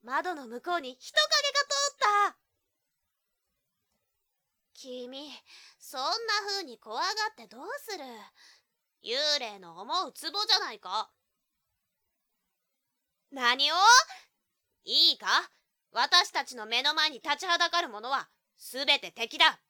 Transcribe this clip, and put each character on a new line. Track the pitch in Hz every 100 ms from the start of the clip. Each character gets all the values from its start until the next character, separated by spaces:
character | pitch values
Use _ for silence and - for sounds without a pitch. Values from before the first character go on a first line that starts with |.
窓 | 220 269 339 330
の | 247
向 | 240
こ | - 349
う |
に | 262 262
人 | -
影 | 605 622
が | 622 571 554
通 | 539 554 571
っ | 539 508 415 403
た。 | - _ _ _ _ _ _ _ _ _ _ _ _ _ _ _ _ _ _ _ _ _ _ _
君、 | - 262 254 247 269 294 247 _ - - _
そ | - 269
ん |
な | 277 427 453 415 415
風 | 392
に | 330 233
怖 | - 226
が | 349 415 427
っ | -
て | 226
ど | 220
う | 320 554
す | - 392
る？ | 269 226 202 _ - _ _ _ _ _
幽 | - 247 302 294
霊 | 240 202
の | 180 165
思 | 214 339 339
う |
ツ | - 311
ボ | 339 415
じ |
ゃ | 403
な | 359
い | 220
か。 | 180 202 208 _ _ _ _ _ _ _ _ _ _ _ _ _ _ _ _ _ _ _ _ _ _
何 | 277 240 254 294
を？ | 330 403 494 659 762 - _ _ _ _ _
い | - 262 330
い | 269
か？ | 190 247 370 _ _ _ _
私 | 220 277 349 359
た | 311
ち | 269 254
の | 214
目 | 233
の | 277
前 | 311 311
に | 269
立 | 320 294
ち | 370
は | 339
だ | 339
か | 339
る | 349
も | 208
の | 226
は | 269 - _ _ _
全 | - 247 285 277
て | 180
敵 | - 226 -
だ。 | 320 240